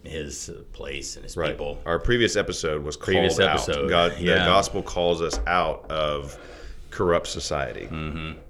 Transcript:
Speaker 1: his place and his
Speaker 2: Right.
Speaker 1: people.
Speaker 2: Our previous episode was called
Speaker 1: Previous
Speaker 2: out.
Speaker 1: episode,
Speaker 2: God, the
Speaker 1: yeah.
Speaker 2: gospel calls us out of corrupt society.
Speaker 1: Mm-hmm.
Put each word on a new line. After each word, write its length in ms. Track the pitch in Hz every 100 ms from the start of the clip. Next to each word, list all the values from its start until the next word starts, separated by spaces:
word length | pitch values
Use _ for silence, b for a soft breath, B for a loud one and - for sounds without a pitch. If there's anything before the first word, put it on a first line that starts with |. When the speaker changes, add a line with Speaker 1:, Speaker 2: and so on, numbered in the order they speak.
Speaker 1:
his 480 | 69 78 73 71 - - -
place 420 | - 73 71 - -
and 80 |
his 120 | - -
Speaker 2:
Right. 160 | 78
Speaker 1:
people. 300 | - 73 71 -
Speaker 2:
Our 120 | 85
previous 380 | - 120 110 104
episode 480 | 95 90 82 76
was 120 | 73 76
called 100 | - 95
Speaker 1:
Previous 240 | 92 -
Speaker 2:
out. 100 | 92 76
Speaker 1:
episode, 340 | - 73 71
Speaker 2:
God, 220 | 87 87 85
the 60 |
Speaker 1:
yeah. 220 | 87 92 87
Speaker 2:
gospel 380 | 95 98 101
calls 380 | 90 - 87 85
us 180 | 82 - -
out 420 | 87 80 73 -
of 460 | 78 76 73 69 - B B B B -
corrupt 340 | - 90 85 -
society. 600 | 87 - 76 67 - -
Speaker 1:
Mm-hmm. 420 | 80 78 76 78 78 -